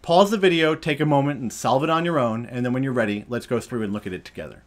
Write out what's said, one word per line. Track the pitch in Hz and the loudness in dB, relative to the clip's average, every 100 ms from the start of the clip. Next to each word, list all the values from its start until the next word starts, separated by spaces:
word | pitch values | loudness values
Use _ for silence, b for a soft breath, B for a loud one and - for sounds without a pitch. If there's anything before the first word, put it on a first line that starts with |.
Pause | - 170 196 | 4 4 6
the | 214 | 4
video, | 185 165 156 156 | 2 4 2 0
take | 160 143 | -4 0
a | 151 | 2
moment, | 143 139 139 | 2 2 -2
and | 120 | -8
solve | - 123 131 | -4 0 2
it | 160 | 2
on | 165 170 | 0 0
your | 160 | 0
own, | 120 113 120 | 0 -2 -6
and | 127 | -4
then | 123 | -2
when | 127 | -2
you're | 135 | -2
ready, | 123 110 104 110 | 0 0 -2 -4
let's | 120 - | -8 -2
go | 120 | -4
through | - 120 | -4 -6
and | 107 | -4
look | 104 101 | -6 -6
at | |
it | 87 | -10
together. | - - 76 53 | -12 -14 -14 -16